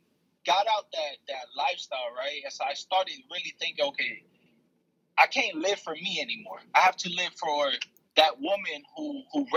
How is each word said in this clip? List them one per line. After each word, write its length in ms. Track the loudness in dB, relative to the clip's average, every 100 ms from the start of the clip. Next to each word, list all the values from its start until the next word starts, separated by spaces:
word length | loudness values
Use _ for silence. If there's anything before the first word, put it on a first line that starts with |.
| _ _ _ _ 2
got 200 | 2 4
out 180 | 0 0
that, 240 | -6 -6 -8 -12
that 180 | -12 -10 -2
lifestyle, 420 | -2 -2 -6 -6 -4 -4
right, 240 | -6 -6 -10
as 140 | -6
I 120 | -6
started 420 | -6 0 0 0 -6 _
really 240 | -10 -10 -6
thinking, 260 | -6 -2 -2
"Okay, 380 | 0 -4 -6 _ _ _ _ _ _ _ _ _ 4
I 100 | 4
can't 300 | 4 -2 0
live 220 | 0 0
for 140 | -4
me 260 | -8 -6 -4
anymore. 380 | -6 -8 -12 -16 2
I 60 | 6
have 140 | 6 4
to 120 | -4
live 240 | -2 -4 -4
for 320 | -2 0 0 -2 -8 -14 _ 4
that 240 | 4 4
woman 440 | -2 -2 -2 -8 -10 -10
who, 260 | -8 -8 -6
who 120 | -4 2